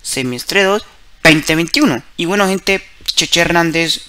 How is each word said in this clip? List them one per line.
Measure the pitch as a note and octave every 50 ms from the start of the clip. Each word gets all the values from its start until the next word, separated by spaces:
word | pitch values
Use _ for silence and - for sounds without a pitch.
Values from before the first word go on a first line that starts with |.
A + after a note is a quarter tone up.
semestre | - - - C#3 B2+ B2+ B2 B2 - - E3 G3 G3
dos, | F#3+ G3+ G#3+ - - - - - - - - -
veinte | D#3+ D#3 D#3 D3 - D#3+
veintiuno. | D#3+ E3+ D#3+ - C#4+ D4+ A3+ C3+ A#2+ - - -
Y | - E3+
bueno, | E3 G3 G#3 G3+
gente, | F#3+ F#3+ F3+ - - G3 F#3+ - - - - -
Cheche | - - - E3 - - E3+
Hernández | E3+ - F3 E3+ E3+ E3 D#3 E3 E3 D#3+ D#3 - -